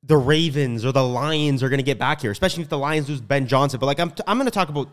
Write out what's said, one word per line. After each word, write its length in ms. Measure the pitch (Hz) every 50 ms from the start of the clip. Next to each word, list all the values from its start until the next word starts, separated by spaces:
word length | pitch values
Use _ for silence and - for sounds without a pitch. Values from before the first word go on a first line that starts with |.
| -
the 140 | 131 156
Ravens 640 | 147 127 131 151 156 165 165 135 147 143 127 117 113 107
or 80 | 131
the 120 | 135 139 131
Lions 600 | 127 123 120 139 151 160 151 151 147 139 127 131
are 60 | 131
gonna 140 | 131 139 131
get 140 | 139 135
back 220 | 104 - 131 151 147
here, 100 | - 107
especially 320 | 101 - 190 185 - 170 165
if 60 | 147
the 80 | 160
Lions 320 | 143 139 147 156 156 147 135
lose 120 | 151 131
Ben 260 | 113 104 139 143 135
Johnson. 320 | 117 135 131 143 139 131 120
But, 60 | 127
like, 120 | 139 143 151
I'm, 120 | 175 170
t-, 120 | - - -
I'm 100 | - 202
gonna 140 | 247 277 247
talk 160 | - 202 185
about, 220 | 151 147 147 127 -